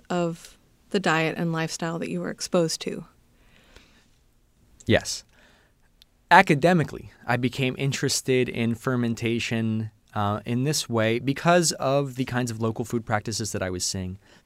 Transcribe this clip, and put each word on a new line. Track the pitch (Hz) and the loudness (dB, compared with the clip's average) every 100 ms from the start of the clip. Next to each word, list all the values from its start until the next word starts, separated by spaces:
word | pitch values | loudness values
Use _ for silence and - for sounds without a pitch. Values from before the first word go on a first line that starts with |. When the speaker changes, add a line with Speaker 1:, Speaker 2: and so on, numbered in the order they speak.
| - | -4
Speaker 1:
of | 180 175 170 - - _ _ _ | -2 -2 -4 -14 -20 _ _ _
the | 202 | -2
diet | 185 160 160 - | 2 2 0 -2
and | 170 | -2
lifestyle | 160 160 - 165 165 | -2 -4 -4 -6 -6
that | 170 | -6
you | 180 | -6
were | 175 | -6
exposed | - - 185 165 - | -8 0 2 2 -2
to? | - - - _ _ _ _ _ _ - _ _ _ _ _ _ _ _ _ _ | -6 -8 -12 _ _ _ _ _ _ -20 _ _ _ _ _ _ _ _ _ _
Speaker 2:
Yes. | - 107 - - - _ - _ _ _ _ _ _ _ - | 2 2 0 -10 -12 _ -20 _ _ _ _ _ _ _ 6
Academically, | 170 190 151 170 180 - - 101 - - | 8 8 4 4 4 0 -6 -16 -12 -2
I | 123 | 0
became | 123 - 127 - | 0 0 -4 -2
interested | 139 131 139 - - 127 123 | -2 0 -2 -2 2 2 2
in | - 117 | 0 -2
fermentation, | 113 - 123 120 113 113 117 - 113 113 110 107 _ _ | -2 -2 0 0 -2 -2 -2 -2 -2 -2 -2 -4 _ _
uh, | 107 101 104 | -2 -2 -2
in | - 120 | -2 -2
this | 135 151 - | 0 -2 0
way | 113 110 117 | 2 2 2
because | 127 139 170 180 165 | -2 0 4 4 4
of | - 135 139 143 123 | 0 0 0 0 -4
the | 131 | -4
kinds | 123 123 | -2 -2
of | 110 | -2
local | 113 113 | -2 -2
food | 117 120 113 | -4 -4 -2
practices | 107 110 107 107 | -2 -2 -6 -4
that | 104 | -4
I | 92 | -4
was | 92 | -4
seeing. | - 95 92 98 _ - | -4 -4 -6 -8 _ -20